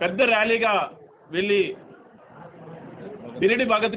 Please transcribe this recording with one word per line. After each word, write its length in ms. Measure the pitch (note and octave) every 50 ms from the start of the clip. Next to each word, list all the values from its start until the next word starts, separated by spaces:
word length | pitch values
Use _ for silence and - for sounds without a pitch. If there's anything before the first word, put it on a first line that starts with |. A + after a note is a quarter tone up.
| E3+
పెద్ద 180 | F3+ F3+ G3 C4 A#3 A3+
ర్యాలీగా 420 | G#3 G#3+ A3+ A3+ A3+ A3+ A3 G#3 F#3 D3 - - - - - - - - - D#3
వెళ్ళి, 260 | F3 G3 G#3 G3+ G3+ F3+ C#3+ B2 - - - - - - - - - - - - - - - - - - - - - - - - - - - - - - - - B2
పిరిడి 260 | E3 G3 A#3 A#3+ C4 A3+
భగత్ 240 | A3 G#3+ A3 A3+ G3+